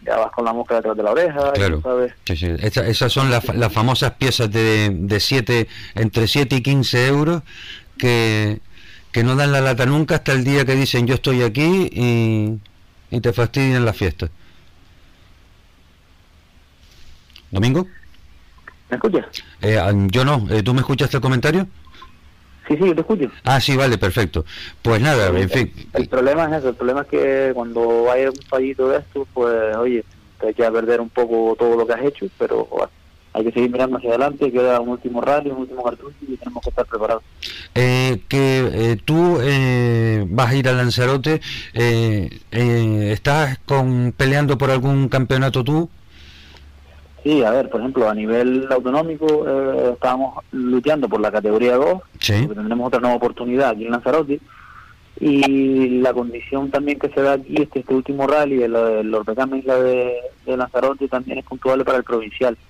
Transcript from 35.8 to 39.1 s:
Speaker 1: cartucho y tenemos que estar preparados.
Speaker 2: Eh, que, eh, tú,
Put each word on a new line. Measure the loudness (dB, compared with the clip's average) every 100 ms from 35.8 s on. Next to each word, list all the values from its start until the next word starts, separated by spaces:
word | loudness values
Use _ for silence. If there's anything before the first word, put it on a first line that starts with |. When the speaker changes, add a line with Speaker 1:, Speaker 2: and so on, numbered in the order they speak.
Speaker 1:
cartucho | -6 -6 -14 -18 -12
y | -12
tenemos | -10 -10
que | -6
estar | -4 -4
preparados. | -2 0 -2 -4 -16 -16 -14 -6 0
Speaker 2:
Eh, | 2 2 2 -2 -2
que, | 2 2 2 0
eh, | 0 0 0
tú, | 0